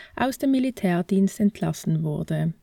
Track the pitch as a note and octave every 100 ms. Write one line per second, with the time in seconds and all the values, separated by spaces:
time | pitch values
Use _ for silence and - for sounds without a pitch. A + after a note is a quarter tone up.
0 | - - B3+ C4 C#4 C4 C4 - F#3 F3
1 | F3 G3 G3 - G#3 - E3 D#3+ - D#3+
2 | D#3 D3 D#3+ D#3 D#3+ -